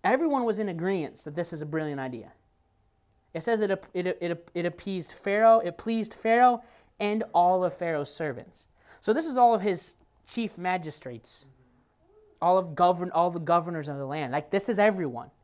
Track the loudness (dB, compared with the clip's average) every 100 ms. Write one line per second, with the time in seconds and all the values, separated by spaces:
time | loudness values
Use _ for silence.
0 | 2 2 2 0 0 -2 -4 -4 -2 -2
1 | -4 -10 -10 -8 -8 -8 -6 -4 -4 -6
2 | -8 -10 -14 _ _ _ _ _ _ _
3 | _ _ _ -8 -2 0 2 -2 -4 -4
4 | -4 -2 -4 -6 -6 -4 -4 -6 -8 -6
5 | -8 -8 -2 4 8 6 4 -6 -4 -2
6 | -4 -4 2 6 6 4 -6 _ _ _
7 | -2 -2 0 2 4 4 0 -2 -4 -4
8 | -6 -6 -6 -8 -14 -20 -20 _ _ -8
9 | 0 0 0 4 4 4 0 -4 -8 -14
10 | _ _ -10 -6 -6 -6 -4 -4 -6 -12
11 | -14 -16 -16 -18 -18 _ _ _ _ _
12 | _ _ _ _ 2 2 2 2 2 2
13 | -2 0 0 0 2 0 0 -8 -8 -8
14 | -6 -6 -4 -4 -2 -2 0 2 2 2
15 | -4 -6 -14 _